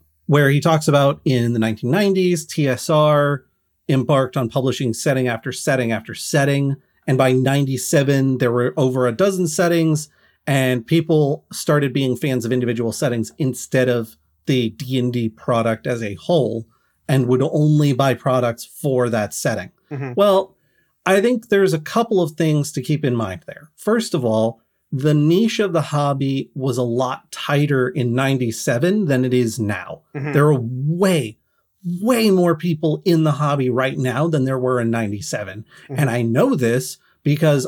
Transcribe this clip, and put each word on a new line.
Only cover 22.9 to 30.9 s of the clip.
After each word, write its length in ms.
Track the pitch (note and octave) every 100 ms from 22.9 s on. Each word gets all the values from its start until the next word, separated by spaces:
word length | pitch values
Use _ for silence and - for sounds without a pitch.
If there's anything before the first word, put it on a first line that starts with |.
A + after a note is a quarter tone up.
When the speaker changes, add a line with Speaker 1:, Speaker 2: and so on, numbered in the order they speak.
| D3+
Speaker 1:
in 100 | D3
mind 300 | A#2+ G2 F#2 -
there. 240 | - - -
First 360 | G#3 A3+ A3+
of 120 | E3+
all, 360 | A#2+ A2 A2+ - _ _ -
the 240 | C3 D3+
niche 440 | D3+ D3+ F3+ A3+ -
of 120 | G3+
the 100 | E3
hobby 680 | D#3 D3 C#3+ C3+ C#3 C3+ -
was 240 | C#3 C3 A#2+
a 40 |
lot 480 | A#2+ A#2+ B2+ - -
tighter 580 | - - C#3+ D3 C3+ B2+
in 260 | - A#2+
ninety-seven 920 | B2 C3+ C3 A#2 - - A#2+ F3 G#3+ E3+
than 180 | C3
it 80 | B2+
is 240 | B2+ A#2 A2+
now. 420 | G#2 F#2+ F2+ - _
Speaker 2:
Mm-hmm. 180 | C#3+ D3
Speaker 1:
There 140 | C#3 D3+
are 100 | C3+
way, 800 | A2+ B2+ C#3+